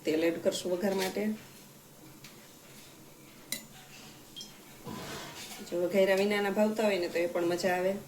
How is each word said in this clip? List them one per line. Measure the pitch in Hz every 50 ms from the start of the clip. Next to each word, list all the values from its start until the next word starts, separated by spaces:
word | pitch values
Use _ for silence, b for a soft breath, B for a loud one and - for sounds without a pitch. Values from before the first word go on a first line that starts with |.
| -
તેલ | 151 151 160 165 170
એડ | 165 - -
કરશું | 196 185 - - 180 180
વઘાર | 175 214 196 190 190
માટે. | 190 190 - 202 208 214 214 214 - - - - - - - - - - - - - - - - - - - - - - - - - - - - - - - - - - - - - - - - - - - - - - - - - - - - - - - - - - - - - - - - - - - - - - - - - - - - - - - - - - - - 202 -
જો | 175 175
વઘાર્યા | 180 165 - 196 190 196 190 190
વિનાના | 202 208 208 202 202 202 190 214
ભાવતા | 214 214 214 233 220 208
હોય | 196 180
ને | 175 160
તો | 165 165
એ | 175 170 -
પણ | 180 170 170
મજા | 175 175 - 190 180
આવે. | 180 180 190 196 208 -